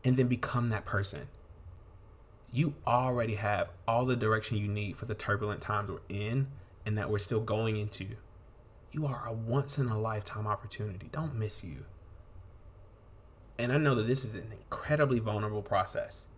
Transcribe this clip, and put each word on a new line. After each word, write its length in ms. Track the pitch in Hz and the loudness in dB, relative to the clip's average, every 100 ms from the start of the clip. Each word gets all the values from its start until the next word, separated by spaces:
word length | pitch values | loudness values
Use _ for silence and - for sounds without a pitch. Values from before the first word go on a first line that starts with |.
and 140 | 131 127 | 6 6
then 100 | 123 | 4
become 420 | 123 - 123 120 | 2 0 0 0
that 160 | 107 | 0
person. 440 | - 101 98 71 - - - - - - - - - - - - - | 0 0 0 -4 -10 -16 -20 -18 -18 -18 -20 -20 -20 -20 -20 -20 -4
You 240 | 120 151 143 | 2 2 0
already 500 | - 120 127 123 113 | 4 4 4 2 0
have 340 | 101 104 101 87 - - | 0 2 2 0 -2 2
all 180 | 117 | 2
the 120 | 127 120 | 4 2
direction 400 | 110 110 - 110 | 4 2 2 -2
you 100 | 104 | 0
need 300 | 104 101 - | -2 -2 -6
for 80 | |
the 100 | 110 | -6
turbulent 460 | 104 - 104 104 101 | -4 0 0 0 -4
times 280 | - 104 101 | -2 -2 -2
we're 100 | 85 - | -6 -6
in 380 | 101 107 131 135 - - - | -4 0 0 0 -4 -16 -8
and 120 | 107 107 | -2 0
that 120 | - | 2
we're 100 | 104 | 0
still 200 | - 113 | 2 0
going 380 | 113 107 113 107 | 2 2 2 0
into. 400 | 104 - 98 110 - - - - - - - | -2 -6 -8 -10 -14 -20 -20 -20 -20 -20 -8
You 160 | 151 147 | -2 -2
are 180 | 120 | -2
a 80 | 113 | -4
once-in-a-lifetime 1120 | 113 113 131 143 - 123 110 110 107 - 107 | -4 2 2 2 0 2 2 0 -2 -4 -4
opportunity. 640 | 107 104 - - 107 92 - | -2 -2 -4 -6 -6 -6 -8
Don't 240 | 151 160 | -4 -4
miss 280 | 117 107 - | -2 -4 -4
you. 220 | 92 65 - - - - - - - - - - - - - - - - - - | -10 -10 -12 -16 -18 -20 -18 -18 -18 -18 -20 -20 -20 -20 -20 -20 -20 -20 -14 -4
And 140 | 120 | 2
I 60 | 143 | 4
know 180 | 147 | 6
that 80 | 123 | 4
this 220 | 110 135 | 4 2
is 100 | 113 | 0
an 160 | 107 113 | -6 -10
incredibly 680 | 107 - - - 151 143 123 | -12 -8 -8 0 4 4 4
vulnerable 440 | 110 107 107 107 | 2 0 0 -2
process. 600 | 98 98 92 - - - - | 2 2 2 -2 -6 -8 -16